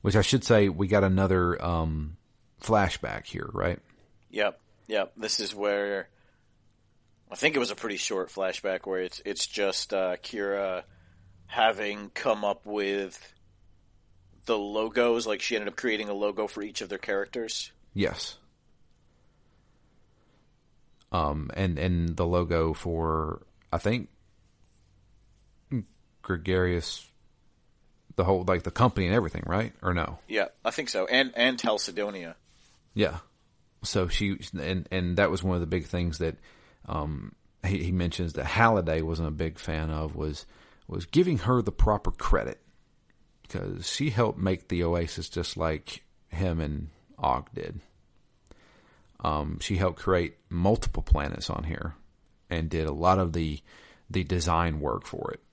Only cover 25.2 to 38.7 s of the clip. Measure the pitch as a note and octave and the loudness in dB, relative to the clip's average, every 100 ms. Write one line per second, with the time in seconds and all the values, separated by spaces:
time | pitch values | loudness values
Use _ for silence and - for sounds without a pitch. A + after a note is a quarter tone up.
25.2 | _ _ _ _ _ B2+ F#2+ _ _ _ | _ _ _ _ _ -6 -6 _ _ _
26.2 | - F2+ E2+ F#2 F2+ F2 - - - _ | -6 -4 2 2 4 2 -2 -10 -12 _
27.2 | _ _ _ _ _ _ _ _ _ - | _ _ _ _ _ _ _ _ _ 0
28.2 | F2+ F#2+ F#2 F2+ F2 - A#2+ - F2+ A2 | 4 4 4 0 0 2 2 4 2 2
29.2 | E2 F2 E2 F#2 A#2 - F2+ F2 E2 D#2+ | 0 -6 -2 -2 -2 -4 -2 0 -2 -6
30.2 | - A2 F#2+ _ A2+ - C3 G#2 F#2 B2+ | -4 -2 -2 _ -4 -4 -4 -2 2 2
31.2 | C3 A#2 B2 B2 A#2+ G#2+ - F#2+ G#2 G2 | 2 2 0 2 0 0 -2 -2 -4 -6
32.2 | E2+ D#2+ _ _ - _ _ G#2+ G2 E2 | -12 -16 _ _ -20 _ _ 0 0 0
33.2 | - _ _ _ _ _ - G2+ F2 - | -14 _ _ _ _ _ -2 0 2 2
34.2 | G2+ G2 - F2 D2 F#2 - F#2 F2+ F2 | 0 -2 -8 -6 -4 -4 -2 -2 0 2
35.2 | F#2 F#2 F#2 F2 E2+ F2+ D#2 F2+ F2 D2+ | 2 2 0 0 0 -2 -2 -2 -2 -2
36.2 | E2 - - - - _ - D#2 D2 D2 | -4 -4 -18 -20 -20 _ -8 -4 -4 -6
37.2 | G1+ - _ _ F2+ F#2 F2 F2+ F2 E2 | -10 -16 _ _ -2 -2 0 0 0 -2
38.2 | E2+ C#2+ C2+ G#2+ A#2 | -4 -4 -2 4 6